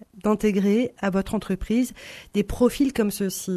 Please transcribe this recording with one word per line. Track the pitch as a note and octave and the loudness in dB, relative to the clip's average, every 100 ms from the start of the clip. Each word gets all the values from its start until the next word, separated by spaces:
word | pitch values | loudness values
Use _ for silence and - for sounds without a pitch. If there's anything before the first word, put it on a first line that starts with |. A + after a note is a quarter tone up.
| - G#3 | -20 -4
d'intégrer | G#3 G#3 G#3+ G3+ G3 G#3+ B3+ - | 0 2 2 2 4 2 0 -2
à | G3 | -2
votre | F#3+ G3 | 0 -2
entreprise | G#3+ - F#3 - A3+ B3+ - - - - | -4 -4 -4 0 0 0 -6 -18 -18 -4
des | G#3 | -2
profils | G3+ - A#3+ - C#4 | 0 2 2 4 0
comme | - G#3 | 0 -2
ceux-ci ? | - G3 - - | -2 -4 -4 -6